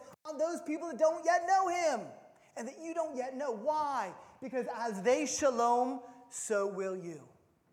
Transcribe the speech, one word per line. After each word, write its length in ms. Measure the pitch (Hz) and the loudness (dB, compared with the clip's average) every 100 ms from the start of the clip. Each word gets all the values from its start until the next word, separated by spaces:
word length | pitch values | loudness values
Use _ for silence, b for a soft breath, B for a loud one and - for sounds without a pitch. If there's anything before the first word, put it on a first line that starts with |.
| B - 311 | B -18 -12
on 100 | 294 | -2
those 240 | 320 339 - | -2 -2 -4
people 220 | 302 330 | -4 -4
that 100 | 262 | 2
don't 260 | 311 339 | 2 4
yet 220 | 330 349 339 | 2 2 4
know 200 | 381 381 | 4 4
him 380 | 359 330 240 - - - - B - | 2 2 0 -4 -14 -20 -20 B -12
and 100 | 233 | -10
that 80 | 311 | -10
you 100 | 330 | -8
don't 240 | 330 320 262 | -4 -4 -4
yet 180 | 254 262 | -6 -4
know. 140 | 285 | -4
Why? 600 | 226 247 302 294 262 196 165 B B | -2 -2 0 0 -2 -4 -8 B B
Because 240 | 262 254 240 233 | -6 -4 -4 -4
as 220 | 233 196 | -4 0
they 240 | 190 269 | 4 4
shalom, 760 | 294 - 285 233 233 240 254 269 B B B | 2 2 2 4 4 4 2 -2 B B B
so 380 | - - 208 202 | -12 0 2 2
will 300 | 190 190 185 | -2 -4 -4
you. 260 | 175 156 131 _ _ _ _ | -8 -12 -16 _ _ _ _